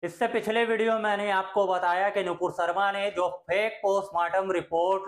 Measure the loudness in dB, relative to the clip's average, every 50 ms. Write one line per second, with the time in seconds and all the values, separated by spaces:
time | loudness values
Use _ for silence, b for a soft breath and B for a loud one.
0 | -8 -10 -4 -2 -4 -2 -2 -2 -2 0 0 0 2 2 2 2 2 2 2 0
1 | 0 0 0 0 0 0 0 0 0 0 0 0 2 2 2 0 2 2 2 2
2 | 2 0 0 0 -2 -2 -2 -2 -2 -4 0 0 0 0 2 2 0 0 0 0
3 | -2 -2 -2 0 -2 -2 -2 -6 -6 -2 0 0 0 0 -2 -2 0 2 2 2
4 | 0 -2 -2 -2 -2 0 0 0 0 2 0 -2 -2 0 0 0 2 2 2 0
5 | -2